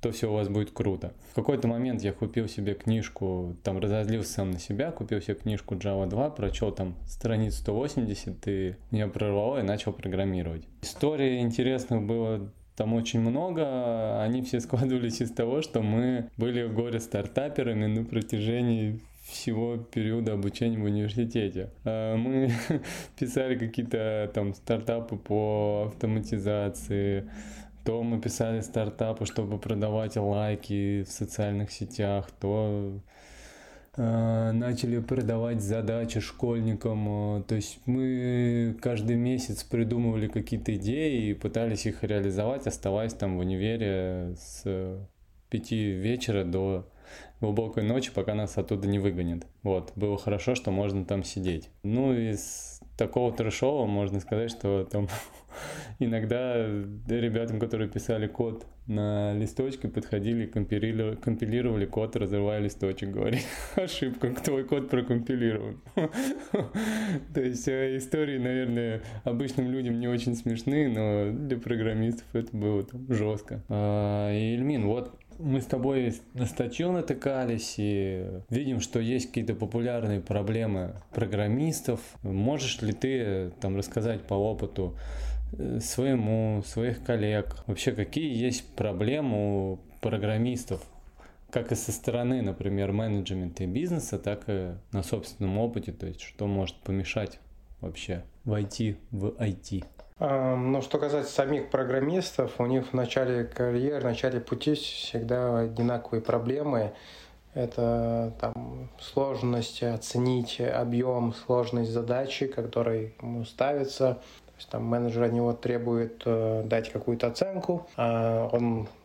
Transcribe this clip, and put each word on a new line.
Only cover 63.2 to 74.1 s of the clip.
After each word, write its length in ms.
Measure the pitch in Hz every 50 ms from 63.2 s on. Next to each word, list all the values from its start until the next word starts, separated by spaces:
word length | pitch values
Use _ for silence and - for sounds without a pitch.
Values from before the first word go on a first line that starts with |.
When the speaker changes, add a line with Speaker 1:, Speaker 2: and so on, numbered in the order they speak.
| 104 110 113 131 - - - -
Speaker 1:
<laughs> 160 | - - -
"Ошибка, 540 | - - - - - 143 131 127 - - 123 127 -
твой 220 | - - 143 135 135
код 260 | 131 151 139 131 127
прокомпилирован". 920 | - 127 120 127 123 120 117 - 131 123 120 113 110 104 107 110 104 - - - -
<laughs> 1400 | - 160 156 - 240 269 262 294 - - - - 208 143 - - 214 220 220 220 220 220 208 180 139 - - -
То 80 | 147
есть, 260 | 131 127 123 120 -
э, 300 | 143 131 131 135 131 131
истории, 400 | 135 127 127 - 156 151 143 139
наверное, 640 | 131 123 127 127 127 127 120 117 120 117 117 113 110 - - 113 107 -
обычным 460 | 127 120 117 139 131 131 139 127 123
людям 300 | 127 135 127 120 117 117
не 80 | 123
очень 280 | 120 123 120 120 127 120
смешные, 520 | 117 - 123 113 113 - 135 139 151 151 135
но 420 | 113 110 107 107 104 104 101 101
для 260 | 110 131 151 139 127
программистов 680 | 117 - - 120 113 110 113 110 110 110 117 117 117 - - -
это 220 | 113 117 - -
было 280 | 107 104 104 107 101 98
там 220 | - - 123 131 131 123
жёстко. 500 | 107 107 104 107 101 - - 117 107 - -
А, 600 | 107 104 104 104 104 104 104 101